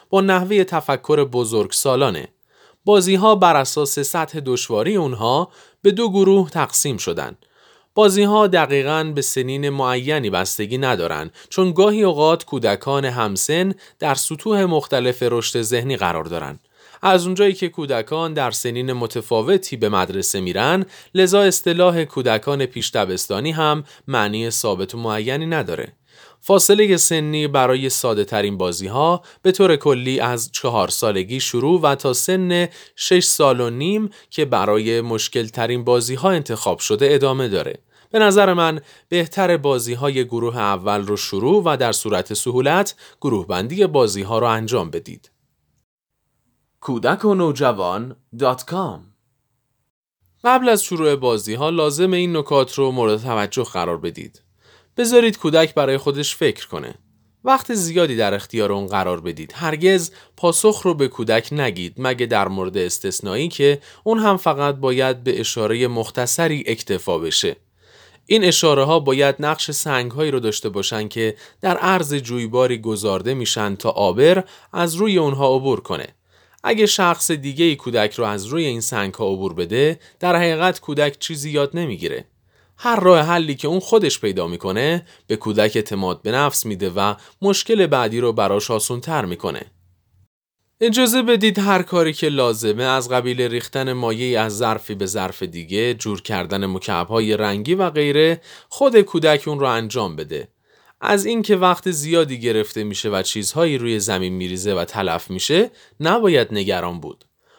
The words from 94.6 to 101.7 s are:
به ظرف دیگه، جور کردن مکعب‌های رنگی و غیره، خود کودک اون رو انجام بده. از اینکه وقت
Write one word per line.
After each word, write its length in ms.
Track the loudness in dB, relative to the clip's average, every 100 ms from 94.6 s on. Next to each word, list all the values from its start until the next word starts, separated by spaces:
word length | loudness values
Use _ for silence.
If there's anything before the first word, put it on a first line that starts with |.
| -2 -2 -6
به 120 | -6 -6
ظرف 360 | -4 -6 -6
دیگه، 520 | -10 -10 -6 -2 -2
جور 280 | -2 -6 -8
کردن 440 | -4 -6 -4 -4 -4
مکعب‌های 720 | -6 -4 -4 -2 -2 0 0
رنگی 380 | -2 -4 -2
و 160 | 0 0
غیره، 500 | 0 0 2 2 0 -8 -20 -14
خود 320 | 0 6 6
کودک 480 | 4 2 4 2 0
اون 120 | -2
رو 60 | 0
انجام 500 | 0 -2 -4 -4 -6
بده. 320 | -8 -10 -12 _ _ _ _ -6
از 260 | 0 0 0
اینکه 300 | -2 0 2
وقت 340 | 4